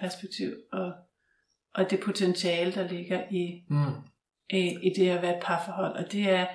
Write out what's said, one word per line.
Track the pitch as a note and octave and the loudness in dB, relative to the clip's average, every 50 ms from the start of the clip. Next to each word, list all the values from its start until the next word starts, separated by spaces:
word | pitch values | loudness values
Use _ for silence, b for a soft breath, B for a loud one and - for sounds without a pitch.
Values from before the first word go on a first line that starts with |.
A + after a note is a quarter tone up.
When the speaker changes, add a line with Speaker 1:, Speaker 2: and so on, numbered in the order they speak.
Speaker 1:
perspektiv, | F#3+ F3+ - - G3 - - - F#3 - - - - - | -8 -8 -8 -8 -10 -10 -6 -6 -6 -6 -6 -8 -12 -8
og, | - F#3+ F3+ F3+ F3+ - - _ _ _ _ _ _ _ _ _ _ _ _ _ - | -6 -4 -4 -4 -6 -10 -16 _ _ _ _ _ _ _ _ _ _ _ _ _ 0
og | - F#3+ - | 0 0 2
det | G3+ F#3 | 2 0
potentiale, | - G#3 - - F#3+ F3+ F3+ - F#3 F3 E3+ E3+ F3 F#3 | 0 0 0 2 2 2 2 2 2 0 2 2 2 0
der | F#3 G3 F3+ F3 | 0 -2 -2 -4
ligger | F3+ F3 F3 - F#3 F3+ - - | -4 -6 -4 -4 -4 -4 -2 -2
i, | G3 F3 F3 F3 - - - - | -2 -2 -2 -2 -4 -8 -4 0
Speaker 2:
Mm. | D3 D3 C#3+ - - - - - _ _ _ _ _ _ _ - | 2 2 4 2 0 -4 -8 -18 _ _ _ _ _ _ _ -2
Speaker 1:
i, | G3 F#3 F3+ F3 F3 - | 0 2 2 2 0 0
i | F#3 F#3 F#3 | 0 0 4
det | G3 F#3 F3+ | 4 4 4
at | F3 F3 | 4 2
være | F3+ F3 F3 | 2 0 0
et | F3 | 0
parforhold. | - F3 E3+ - - G3 F3+ F#3+ F#3 - - F#3 F3 | 0 -2 -2 -2 -2 -4 -4 -4 -4 -4 -2 -4 -6
Og | - | -4
det | G#3 G#3 G#3 F#3+ | -2 0 2 4
er, | F#3 F3+ F#3 F3+ | 4 4 2 0